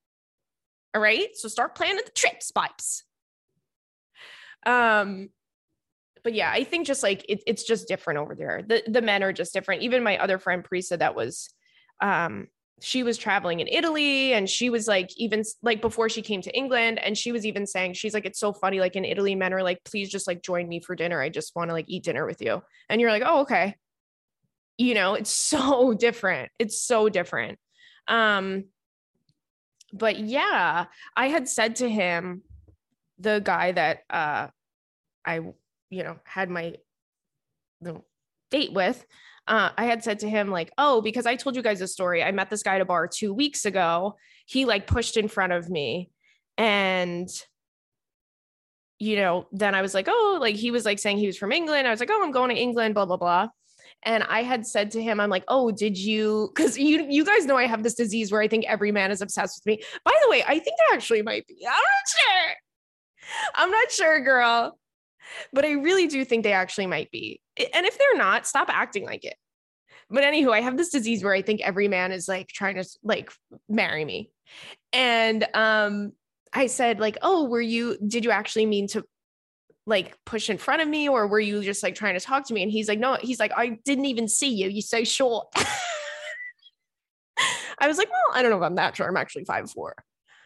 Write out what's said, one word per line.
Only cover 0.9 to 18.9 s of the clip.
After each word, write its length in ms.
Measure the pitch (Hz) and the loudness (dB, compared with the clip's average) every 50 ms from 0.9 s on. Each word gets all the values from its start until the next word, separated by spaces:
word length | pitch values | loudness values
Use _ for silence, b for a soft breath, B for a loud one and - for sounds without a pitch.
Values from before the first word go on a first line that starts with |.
| - | -2
All 60 | 214 | 0
right. 340 | 214 214 220 302 403 - - | 2 2 2 2 0 -4 -6
So 140 | - - 214 | -10 -12 -6
start 260 | - 240 254 - - | -4 -4 -4 -4 -2
planning 280 | - 330 349 392 392 508 | -2 -2 -2 -2 -2 -4
the 80 | - | -6
trips, 380 | - - - - - - - - | -2 0 0 0 0 -4 -10 -6
pipes. 540 | - 196 156 - - - - - - - - _ _ _ _ _ _ _ _ _ _ _ _ _ _ _ _ _ _ _ _ _ B B B B B B B B B B - | -4 -4 -4 -4 -6 -8 -8 -8 -8 -8 -10 _ _ _ _ _ _ _ _ _ _ _ _ _ _ _ _ _ _ _ _ _ B B B B B B B B B B -2
Um, 640 | 233 247 247 233 226 214 208 202 202 196 190 196 - _ _ _ _ _ _ _ _ _ _ _ _ _ _ _ _ _ _ | 0 2 4 4 4 4 2 2 0 -4 -8 -12 -14 _ _ _ _ _ _ _ _ _ _ _ _ _ _ _ _ _ _
but 100 | - 233 | -4 -2
yeah, 180 | 226 208 170 156 | 0 0 0 2
I 140 | - 220 277 | 0 0 0
think 220 | - 349 339 330 | 0 -2 -2 -2
just, 160 | 277 269 - | -2 -2 0
like, 200 | 247 202 196 196 - - | 0 0 -2 -2 -4 -4
it, 140 | 208 202 - | -4 -2 -2
it's 180 | - 214 - - | -4 -4 -4 -2
just 220 | - 226 180 185 | -2 -2 -2 0
different 320 | - - - - 170 147 147 | -4 -6 -4 -4 -4 -4 -4
over 160 | 151 - - | -6 -8 -8
there. 280 | 160 156 135 80 - 196 | -8 -6 -6 -6 -6 -2
The, 160 | 214 233 - - | -2 -2 0 0
the 160 | 226 220 247 | 0 0 0
men 200 | 226 214 202 196 | 2 2 2 2
are 100 | 196 190 | 0 0
just 200 | 170 - 175 - | -2 -2 -6 -4
different. 300 | - 190 196 - 190 147 | -6 -6 -4 -4 -4 -4
Even 200 | 208 240 247 254 | -2 0 0 2
my 140 | 240 214 190 | 2 2 0
other 220 | - - 190 185 185 | 2 0 0 0 0
friend, 260 | - 185 175 180 - | -2 -2 -4 -4 -4
Prisa, 340 | - 185 180 180 - 175 160 | -4 -4 -4 -4 -4 -2 0
that 160 | 156 - - | 0 0 0
was, 380 | - 113 127 - - - - b b b b b b b b b - | -2 -4 -6 -6 -10 -14 -16 b b b b b b b b b -4
um, 480 | 196 202 185 160 170 160 107 101 - - _ _ _ _ _ _ | -2 0 0 0 0 -2 -6 -10 -14 -16 _ _ _ _ _ _
she 220 | - - - 262 | -8 -4 -4 -2
was 160 | 247 240 226 - | 0 -2 -2 -2
traveling 420 | - 214 196 196 165 175 170 175 | -2 0 0 0 0 -2 -2 -4
in 80 | - - | -2 -2
Italy 640 | - 330 339 330 311 302 294 285 277 269 269 262 | 0 0 0 0 0 0 0 2 2 2 2 2
and 160 | 247 208 196 190 | 2 2 0 0
she 220 | - - 240 247 | -2 -2 0 0
was, 180 | 233 226 214 220 | 0 0 0 0
like, 220 | 202 185 185 185 - - | 0 0 0 -2 -6 -6
even 220 | 233 208 214 214 | -4 -2 -2 -2
s-, 160 | 214 214 - - | -4 -4 -8 -4
like, 200 | - 240 226 214 | -2 -2 0 0
before 260 | 233 226 - 226 226 220 | -2 -2 0 0 -2 0
she 140 | 220 214 | -2 -4
came 180 | 196 - 208 185 | -6 -6 -6 -6
to 160 | 180 - - | -6 -6 -4
England, 420 | 254 269 254 254 233 226 226 226 - | -4 -2 0 2 2 2 2 0 -2
and 200 | - 196 214 208 | -2 -2 -2 -4
she 120 | - 240 | -4 -4
was 140 | 233 233 202 | -4 -2 -4
even 220 | 214 - 208 202 | -4 -4 -4 -6
saying, 260 | 196 - 185 185 180 | -4 -4 -4 -4 -4
she's 220 | 185 - - 214 202 | -4 -6 -6 -4 -4
like, 100 | 214 196 | -4 -4
"It's 160 | 185 - - | -6 -6 -4
so 140 | 220 208 202 | -4 -4 -2
funny. 260 | - 190 190 196 190 | -2 -2 -2 0 0
Like, 160 | 185 180 | 0 0